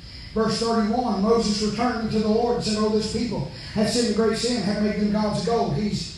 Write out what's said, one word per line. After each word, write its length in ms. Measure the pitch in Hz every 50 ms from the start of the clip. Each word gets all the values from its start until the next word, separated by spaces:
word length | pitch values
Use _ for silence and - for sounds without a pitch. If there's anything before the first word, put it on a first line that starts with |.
| - - - - - -
Verse 260 | - 208 220 220 208 -
thirty-one, 640 | 233 226 226 220 208 208 240 247 254 226 202 190
Moses 480 | 202 226 233 226 - 214 208 - 214 208
returned 280 | 208 220 247 247 233 220 220 208
unto 100 | 214 214
the 100 | 214 214
Lord 280 | 214 233 240 240 -
and 80 | - -
said, 140 | 214 214 208
"Oh, 100 | 214 208
this 240 | 214 208 - -
people 380 | - 214 - - - 151 139 - - - - - -
have 160 | 202 214 -
sinned 240 | - 247 233 208 202
a 20 |
great 220 | 208 226 208 - -
sin, 240 | 226 247 240 214
have 200 | 170 202 208 208
made 180 | 208 202 - 202
them 120 | 214 -
gods 280 | 208 214 214 208 - -
of 60 | -
gold." 300 | 226 233 233 233 - -
He's 360 | 208 214 196 - - - - -